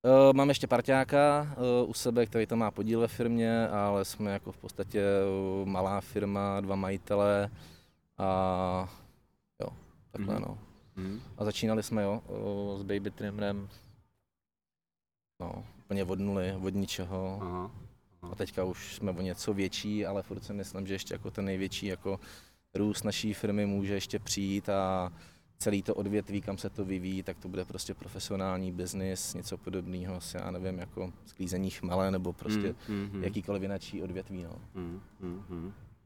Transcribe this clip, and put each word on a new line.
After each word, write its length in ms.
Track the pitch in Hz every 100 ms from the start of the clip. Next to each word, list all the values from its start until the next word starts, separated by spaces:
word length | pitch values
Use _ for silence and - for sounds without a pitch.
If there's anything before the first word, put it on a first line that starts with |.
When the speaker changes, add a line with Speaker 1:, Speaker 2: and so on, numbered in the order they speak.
Speaker 1:
Eh, 280 | 123 131 135
mám 160 | 135 139
ještě 180 | 139 127
parťáka, 800 | 120 120 131 131 143 147 143 147
eh, 320 | 131 123 123 123
u 80 |
sebe, 320 | 110 127 120 113
který 200 | 117 107
tam 120 | 113
má 120 | 110
podíl 300 | - 110 113
ve 80 | 117
firmě, 600 | - 117 117 113 113 113
ale 360 | 104 101 101
jsme 280 | 98 - 104
jako 200 | 98 -
v 40 | -
podstatě, 440 | - - 95 107
eh, 640 | 98 98 98 95 95 95 98
malá 340 | 95 95 101
firma, 600 | - 104 101 101 101 98
dva 160 | 98 98
majitelé 720 | 95 98 - 101 101 101 101 - - - - _ _ -
a 720 | 98 95 92 92 92 92 92 - - - _ _ _ _
jo, 60 | - - - - -
takhle, 240 | - 101
Speaker 2:
Mhm. 80 | 107 104
Speaker 1:
no. 100 | 107 - - - -
Speaker 2:
Mhm. 240 | 95 104 135 -
Speaker 1:
A 60 |
začínali 380 | 104 - 113 110
jsme, 200 | 104 110
jo, 200 | 101 107 -
eh, 500 | 104 104 101 101 98
s 40 |
baby 280 | 98 101 101
trimmerem, 580 | 101 104 104 101 101 98 - - - _ _ _ _ _ _ _ _ _ _ _ _ _ _
no, 240 | 85 101 107 -
úplně 260 | - 98
od 140 | 90 95
nuly, 360 | 101 98 92 95
od 120 | 92
ničeho. 640 | 98 98 - 92 95 95 98
Speaker 2:
Aha, 280 | 92 90 92 - - - _ _
aha. 100 | 87
Speaker 1:
A 20 | 92
teďka 280 | 95 -
už 300 | 92 90 -
jsme 160 | - 101
o 120 | 87
něco 320 | 95 87 -
větší, 520 | 101 95 - 104 104 95
ale 160 | 98
furt 220 | 95 98
si 80 | -
myslím, 340 | 101 98 95 95
že 80 |
ještě 200 | 95 -
jako 160 | 98 101
ten 140 | 104
největší 420 | 98 95 95 - 101
jako 340 | 92 98 98 - - - _ _
růst 280 | 98 104 101
naší 300 | 110 98 110
firmy 320 | 101 110 104 104
může 280 | 101 98
ještě 240 | 101 - 104
přijít 500 | 101 - 98 98 -
a 440 | 98 95 95 90 85 - - _ _
celý 240 | - 101
to 120 | 95
odvětví, 460 | 107 98 104 95 101
kam 180 | 92 98
se 120 | 101
to 140 | -
vyvíjí, 380 | 98 95 92 95
tak 160 | 92 90
to 100 | 92
bude 160 | 92
prostě 300 | 92 95 -
profesionální 800 | 98 - 98 - 98 95 92 92
biznis, 640 | 90 90 98 95 92 -
něco 240 | 87 - 90
podobného 580 | - 92 92 92 92 90
asi, 200 | - 90
já 140 | 92
nevím, 280 | 90 92 92
jako 340 | 92 - 92 - -
sklízení 440 | - 92 90 95
chmele 400 | - 92 90 95
nebo 220 | 95 90
prostě 420 | 85 - 107 101 120 -
Speaker 2:
Hmm, 100 | 104
hmm, 100 | 101
hmm. 120 | 101
Speaker 1:
jakýkoliv 380 | 95 101 92 101
jináčí 400 | 98 98 - 98
odvětví, 400 | 90 90 92 95
no. 100 | 85 82 -
Speaker 2:
Hmm, 260 | 95 87 90 101 -
hmm, 220 | 92 87 95
hmm. 240 | 87 85 104 - -